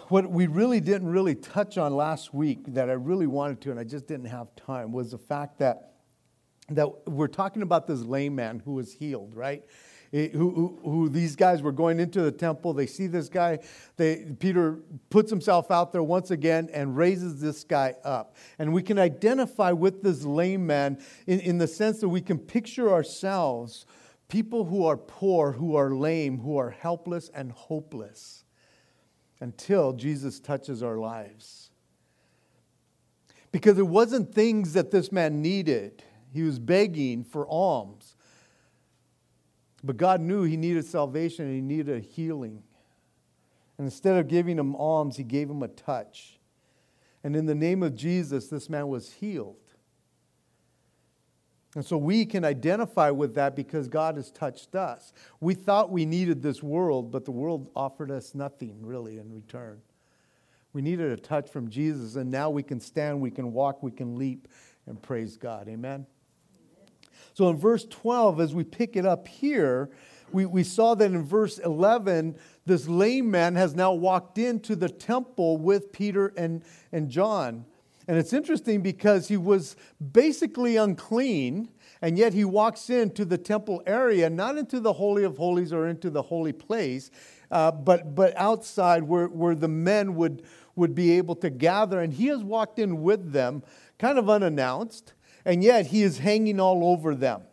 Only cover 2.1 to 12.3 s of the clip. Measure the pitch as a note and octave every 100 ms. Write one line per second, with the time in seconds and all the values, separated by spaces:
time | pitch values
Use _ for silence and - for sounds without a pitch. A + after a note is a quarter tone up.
2.1 | D3+ - C#3 D3+ B2 C#3+ B2+ B2+ C3 C3+
3.1 | F#3+ D#3 C#3+ C#3+ B2 C3+ A#2 A2+ C#3+ C#3
4.1 | C#3+ A#2+ B2 A2+ - - B2+ A2+ B2 A#2
5.1 | A#2 - C#3+ C#3+ - C3+ - - _ _
6.1 | _ _ _ _ _ - D3+ D3 - -
7.1 | C#3+ D3 - F#3+ G#3+ F#3 F3 - C3 A#2
8.1 | C3+ C#3+ C3+ A2+ A2+ B2+ C3+ A2+ - D3
9.1 | B2 G#2 A2 C3+ C#3+ - - - - _
10.1 | D3 D#3 D3+ F3+ E3 F3 - - D#3+ D#3
11.1 | D3+ E3+ C3+ F#3 E3+ D3 C3+ E3 E3 F3
12.1 | F#3+ D#3